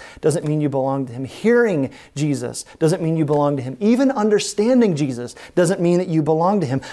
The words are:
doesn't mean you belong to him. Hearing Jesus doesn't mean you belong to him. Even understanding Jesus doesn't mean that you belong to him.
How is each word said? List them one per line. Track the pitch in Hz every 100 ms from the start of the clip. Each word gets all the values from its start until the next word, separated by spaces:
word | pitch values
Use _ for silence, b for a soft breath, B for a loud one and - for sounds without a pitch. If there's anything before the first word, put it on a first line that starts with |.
| B B
doesn't | 156 160
mean | 151 151
you | 147
belong | 135 131 139 127
to |
him. | 120
Hearing | 131 - 214 240 233 165 131 B B
Jesus | 135 151 131 120 - - B
doesn't | 160 180
mean | 160 165
you |
belong | 143 147 143 143
to |
him. | 127 131
Even | 208 240 269
understanding | 269 214 208 - - 220 254 226 147
Jesus | 147 120 120 - B
doesn't | - 175 190
mean | 175 175
that | 180
you | 160
belong | 151 160 175 208
to | 143
him. | 135 B